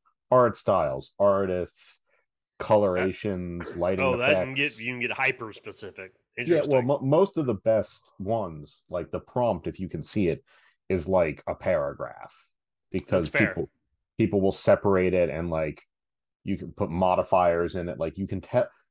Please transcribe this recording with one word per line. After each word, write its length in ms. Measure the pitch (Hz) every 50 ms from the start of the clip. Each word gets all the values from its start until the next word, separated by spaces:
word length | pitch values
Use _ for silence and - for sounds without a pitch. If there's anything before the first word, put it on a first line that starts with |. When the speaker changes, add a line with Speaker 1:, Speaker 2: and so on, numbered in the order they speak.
| _ _ _ _ _ _
Speaker 1:
art 260 | 127 127 123 117 101
styles, 580 | - - - 101 92 82 71 65 67 - - _ -
artists, 840 | 98 101 98 98 98 95 90 90 87 - _ _ - - - _ _ _ _ _ _ _ _ _ _ _ _ -
colorations, 1040 | - - 113 104 104 98 90 90 92 95 90 - - 107 98 90 90 87 85 87 85 -
Speaker 2:
Uh, 120 | - 87
Speaker 1:
lighting 260 | 85 90 98 - -
Speaker 2:
oh, 120 | 131 123 117
that 160 | 120 135 151
can 160 | - - 131
Speaker 1:
effects. 280 | 135 135 143 147 113 110
Speaker 2:
get, 60 | 113
you 100 | 123 127
can 60 | 123
get 120 | 120 117
hyper 400 | 113 - 131 131 131 - 120 110
specific. 600 | 101 - - 113 98 - - 95 - - 95 92 - _ _ _ _ -
Speaker 1:
Yeah, 60 | 123
well, 180 | - 170 156 143
Speaker 2:
Interesting. 240 | 147 139 131 120 127
Speaker 1:
mo-, 120 | 143 -
most 380 | 135 135 143 165 196 196 - 160
of 100 | 156 123
the 80 | 110
best 460 | 98 - 113 113 107 98 - - - _ _ _ -
ones, 600 | 95 92 113 113 101 87 80 76 73 - _ _ _ _
like, 200 | 87 90 82 -
the 100 | - 87
prompt, 460 | - - - 127 123 117 101 85 -
if 140 | 90 78 -
you 100 | 95 82
can 140 | - 82 76
see 240 | - - 113 98 85
it, 160 | 78 - - _ _ _ _ _ _ _ _ -
is, 180 | 95 90 80 87
like, 340 | 95 92 87 78 71 - - -
a 80 | -
paragraph 800 | - - - 92 78 71 71 71 - 69 60 57 50 - - - _ _ _ _ _ _ _ _ _ _ _
because 400 | - 95 - - - 92 85 76
Speaker 2:
That's 120 | - - -
fair. 100 | 107 92
Speaker 1:
people, 140 | 85 82 - _ _ _ _ _ _ _ _ _ -
people 220 | 113 107 - 101
will 100 | 95 95
separate 640 | 92 - - - 104 - - 104 98 92 92 92 87
it 160 | 90 87 78
and, 180 | 69 80 85 87
like, 320 | 82 80 80 76 76 - _ _ _ _ _ _ _ _ _ _ _ _ _
you 120 | - 98 -
can 160 | - 82 -
put 160 | - 107 87
modifiers 840 | 82 87 92 92 90 90 87 - - 92 90 87 85 85 85 85 90
in 120 | 92 85 87
it. 100 | 71 -
Like, 200 | 82 80 78 -
you 100 | 98 87
can 140 | 101 95
tell, 260 | 87 - - 123 - - - _ _ _